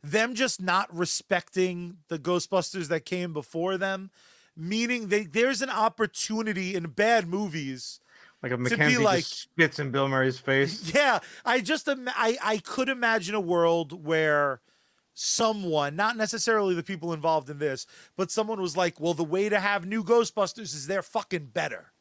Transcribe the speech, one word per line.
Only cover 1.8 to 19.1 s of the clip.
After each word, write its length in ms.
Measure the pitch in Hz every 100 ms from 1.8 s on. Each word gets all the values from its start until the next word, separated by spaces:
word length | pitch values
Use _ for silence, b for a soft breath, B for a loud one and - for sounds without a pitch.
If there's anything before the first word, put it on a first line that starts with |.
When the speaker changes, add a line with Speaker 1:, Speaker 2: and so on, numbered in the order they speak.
| 175 185 _
Speaker 1:
the 100 | 165
Ghostbusters 680 | 139 180 - 185 160 196 147
that 180 | 165
came 260 | - 180 180
before 460 | 151 131 165 180 190
them, 340 | 190 190 190 b b b b
meaning 520 | - 165 214 233 247 208
they, 160 | 208
there's 380 | 190 175 247 233
an 80 | 262
opportunity 1040 | 220 220 - 214 - - 220 220 190 185
in 120 | 190 165
bad 400 | 131 214 233 175
movies 720 | 185 208 156 135 131 - - b b b b
Speaker 2:
Like 80 | 123
if 60 | 123
Speaker 1:
to 60 |
be 60 | 123
Speaker 2:
Mackenzie 220 | - 151 147
Speaker 1:
like 220 | 214 175
Speaker 2:
just 200 | - -
spits 400 | - - 156 -
in 120 | 139
Bill 160 | 139 139
Murray's 300 | 135 131 127
face. 540 | - 135 139 214 160
Speaker 1:
<laughs> 0 |
Yeah, 260 | 277 285 208 B B
I 160 | - 254
just 260 | 202 311 -
im-, 220 | 277 247
I, 220 | - 226 240
I 140 | 208 220
could 320 | - - 254
imagine 440 | 262 233 220 175
a 40 | 214
world 640 | 170 175 170 170 151 175
where 540 | 151 160 156 147 143 127 _ _ _ _ _
someone, 840 | - - - 226 214 180 156 143 156
not 180 | 214
necessarily 580 | 233 214 226 - 220 196
the 100 | 175
people 280 | - 185 170
involved 380 | 160 160 160 135
in 100 | 143
this, 260 | 147 131 - B B
but 160 | - 185
someone 300 | - 214 214
was 160 | 180 156
like, 240 | 175 -
"Well, 120 | 165